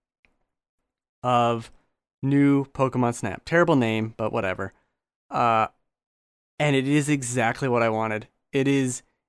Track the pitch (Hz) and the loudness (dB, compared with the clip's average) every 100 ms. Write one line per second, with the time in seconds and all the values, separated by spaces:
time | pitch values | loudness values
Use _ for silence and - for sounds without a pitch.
0 | _ _ _ _ _ _ _ _ _ _ | _ _ _ _ _ _ _ _ _ _
1 | _ _ 127 123 117 117 117 - _ _ | _ _ 0 2 2 0 -6 -20 _ _
2 | _ _ 135 139 143 139 135 - 131 127 | _ _ 0 2 4 4 0 -2 -2 0
3 | 120 117 110 - - 170 170 147 113 110 | -2 -2 -8 -10 -2 2 4 4 2 0
4 | 110 - 110 113 98 90 95 - _ _ | -4 -6 -4 -2 -4 -4 -8 -12 _ _
5 | _ _ _ 277 120 113 110 - _ _ | _ _ _ -2 2 2 0 -6 _ _
6 | _ _ _ _ _ _ 147 135 131 151 | _ _ _ _ _ _ 0 0 2 0
7 | 143 147 120 123 113 120 135 120 117 110 | 0 -2 -2 -2 -2 -2 -2 0 0 0
8 | 110 107 - _ _ 139 135 139 131 123 | -4 -6 -10 _ _ -2 0 0 0 -6
9 | - _ | -14 _